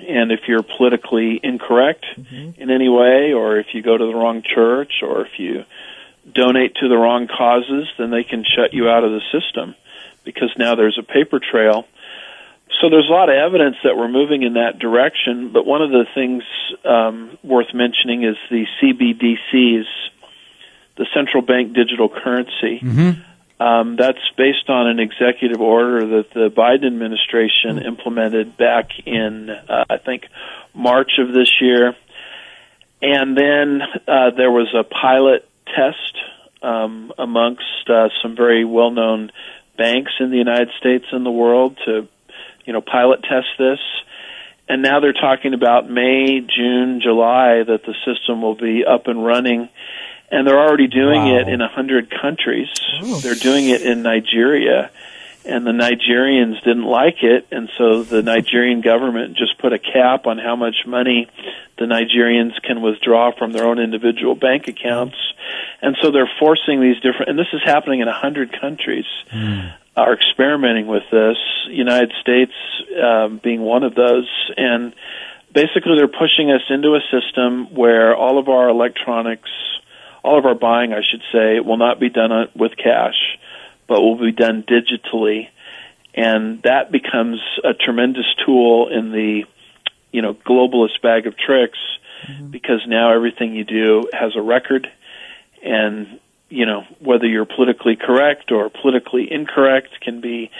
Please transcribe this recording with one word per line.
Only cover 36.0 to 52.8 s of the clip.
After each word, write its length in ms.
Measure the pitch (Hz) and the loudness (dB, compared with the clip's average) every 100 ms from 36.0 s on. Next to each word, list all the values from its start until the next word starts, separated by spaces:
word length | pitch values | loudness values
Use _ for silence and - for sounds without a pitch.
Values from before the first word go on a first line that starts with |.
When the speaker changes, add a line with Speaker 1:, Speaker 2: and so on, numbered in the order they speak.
| - - - - _ _ | -12 -12 -14 -16 _ _
Speaker 1:
um, 500 | 123 113 110 110 113 - | -6 -4 -6 -8 -16 -10
amongst, 720 | 123 117 117 123 - - - | -4 0 0 -2 -10 -8 0
uh, 200 | 117 110 - | 2 2 0
some 140 | 117 113 | -6 0
very 300 | 120 113 113 | 2 4 2
well-known 640 | 113 120 120 113 110 107 - - - _ - | 2 2 2 -2 -2 -6 -16 -20 -20 _ -4
banks 340 | 117 123 139 - | -2 0 -4 -4
in 120 | 127 | -2
the 60 | 127 | 0
United 320 | 120 120 120 - | 2 2 0 0
States 260 | 127 127 - | 0 0 -2
and 140 | 131 123 | -6 -4
the 60 | |
world 460 | 117 117 123 131 131 - | 0 4 4 2 -2 -6
to, 220 | 110 110 _ _ - - - - | -4 -6 _ _ -20 -20 -18 -8
you 80 | |
know, 80 | 113 | -6
pilot 400 | - 127 123 131 | -2 2 4 2
test 240 | - 131 - - | 0 -4 -4 -2
this. 200 | 131 139 - - - - - - - _ - | -2 -2 -6 -12 -14 -20 -20 -20 -20 _ -6
And 140 | 131 | -2
now 180 | 135 143 | 2 2
they're 140 | 143 | 2
talking 400 | - 139 135 139 | 2 0 0 0
about 360 | 123 120 120 117 | 0 4 4 2
May, 500 | 120 127 135 135 135 | 0 2 2 2 0
June, 600 | 120 117 123 123 127 123 | -2 -2 0 0 0 -2
July 600 | 117 113 117 127 127 117 | 0 2 4 4 4 4
that 200 | 113 110 - | 2 -2 -4
the 80 | 107 135 | -8 -6
system 360 | 117 - 117 | -6 -4 -4
will 140 | 110 107 | -4 -2
be 280 | 117 113 - | -2 0 2
up 220 | 127 - | 0 0
and 160 | 117 | -2
running. 460 | 117 120 127 117 120 - - - - - - | 0 0 0 -2 -4 -14 -18 -16 -16 -18 -4
And 160 | 143 139 | 0 4
they're 120 | 139 | 6
already 280 | 151 147 127 | 6 4 2
doing 380 | 131 139 151 131 | 2 2 4 4
Speaker 2:
Wow. 120 | 127 | 2
Speaker 1:
it 100 | 123 | 2
in 140 | 123 | -2
a 60 | 113 | -4
hundred 420 | - 135 127 117 | -4 -2 0 -2
countries. 600 | - 143 160 - 120 - - | -6 -6 -4 -4 -4 -4 -6